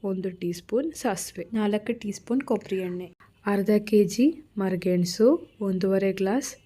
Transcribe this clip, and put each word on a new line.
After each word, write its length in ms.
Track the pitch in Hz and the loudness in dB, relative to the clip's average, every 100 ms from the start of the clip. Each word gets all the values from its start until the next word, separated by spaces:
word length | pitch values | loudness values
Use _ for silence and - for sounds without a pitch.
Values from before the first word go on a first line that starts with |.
| 202 | -4
ಒಂದು 200 | 190 190 180 | -4 -6 -4
ಟೀ 100 | 175 175 | -6 -6
ಸ್ಪೂನ್ 280 | - 226 320 - | -2 -2 -2 -4
ಸಾಸಿವೆ, 420 | 247 269 - - - 220 | -4 -4 -8 -12 -6 -2
ನಾಲ್ಕು 340 | 208 208 208 226 | 0 0 -2 -6
ಟೀ 80 | 214 196 | -6 -10
ಸ್ಪೂನ್ 200 | - 254 262 | -2 -2 0
ಕೊಬ್ಬರಿ 300 | 214 - 190 185 | -4 -2 -4 -4
ಎಣ್ಣೆ, 200 | 180 180 _ _ _ - | -8 -10 _ _ _ -2
ಅರ್ಧ 180 | 202 202 214 208 | 0 2 2 4
ಕೆ 100 | 208 202 - | 4 4 4
ಜಿ 100 | 269 330 - - | 2 2 -12 -4
ಮರಗೆಣಸು, 680 | 190 185 180 180 175 - 226 339 - _ 196 | -2 -2 0 2 0 4 4 4 -2 _ -4
ಒಂದೂವರೆ 440 | 185 190 196 196 190 | 0 0 2 0 0
ಗ್ಲಾಸ್ 320 | 190 233 277 - | 0 0 -4 -12